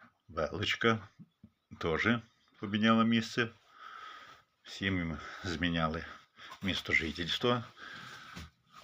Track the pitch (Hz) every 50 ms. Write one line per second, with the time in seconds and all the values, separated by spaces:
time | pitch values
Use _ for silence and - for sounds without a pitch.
0 | - - _ _ _ - 80 80 80 - 76 95 104 - - - - 117 113 110
1 | 98 - _ _ - - _ _ - - _ _ _ _ - - - 85 80 78
2 | - 104 120 113 113 - _ _ _ _ _ _ - 104 101 107 107 113 113 113
3 | 113 113 117 113 110 - - - 120 113 - - _ _ - - - - - -
4 | - - - - - - - - _ _ _ _ _ - - - 98 98 98 90
5 | 85 80 80 78 - - - - - 98 85 80 87 87 85 82 80 80 78 82
6 | 80 - - - - _ _ - - - - - - 98 87 - - - - -
7 | 82 80 76 - 87 80 - - - 123 120 120 117 - - - - - - -
8 | - - - - - - - - - - _ _ _ _ - -